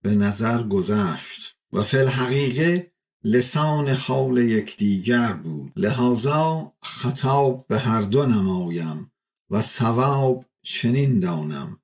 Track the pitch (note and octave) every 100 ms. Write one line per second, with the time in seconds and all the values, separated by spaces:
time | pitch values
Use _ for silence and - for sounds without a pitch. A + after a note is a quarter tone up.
0 | G2+ G#2 G2+ G2+ A2+ A#2+ A2 G2 F2 G#2
1 | F#2 D2+ - - - _ _ G2 G#2+ C3+
2 | C3+ B2+ B2 C#3 C#3 B2+ E3+ F3+ F3 _
3 | _ _ A2 B2 B2 D3+ D#3 D3+ C#3+ C3
4 | - C3+ C3 B2 A#2+ A2 G#2 - G#2 G2
5 | G2 A#2+ A2+ F2 D#2+ D2+ C2+ - G2+ B2
6 | B2 A#2+ C3 D3+ D#3+ D#3+ D3+ _ - -
7 | B2 C3+ C3 C#3 C#3 B2+ - G#2+ A2+ A2
8 | G2+ B2+ C3+ G#2+ F#2+ F#2 F2 E2+ D#2+ D#2
9 | - _ _ _ _ A#2+ G#2+ - A#2 A#2
10 | C3+ C#3 C3 B2+ - _ - - A#2 C3
11 | C#3 B2+ - - D2+ C#2+ C2+ -